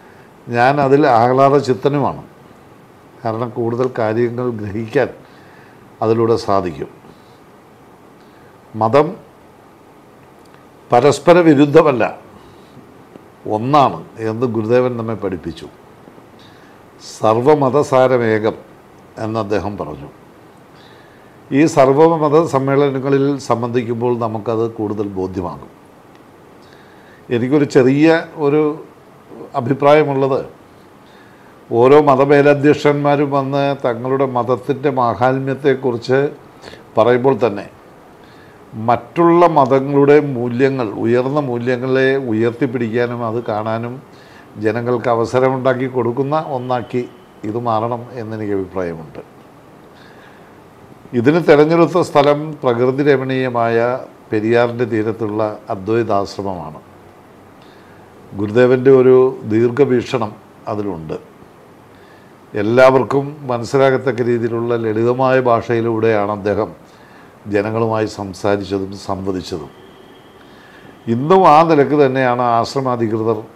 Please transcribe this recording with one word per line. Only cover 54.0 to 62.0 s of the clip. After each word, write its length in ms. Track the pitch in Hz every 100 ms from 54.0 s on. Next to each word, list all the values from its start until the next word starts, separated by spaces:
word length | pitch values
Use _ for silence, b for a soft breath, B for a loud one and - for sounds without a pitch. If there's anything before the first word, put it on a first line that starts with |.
| - - -
പെരിയാറിൻ്റെ 520 | 110 110 117 120 117
തീരത്തുള്ള 760 | 120 110 107 104 110 107 107 107 -
അദ്വൈതാശ്രമമാണ്. 1120 | 107 92 113 110 101 95 - 98 92 78 76 - - - - - - - - B B B B B - - 98
ഗുരുദേവൻ്റെ 540 | 104 107 123 127 127
ഒരു 500 | 135 127 127 131 135
ദീർഘവീക്ഷണം 920 | 110 107 120 120 135 123 110 123 107 104 - - -
അതിലുണ്ട്. 720 | 104 101 87 78 80 - - - - - - - B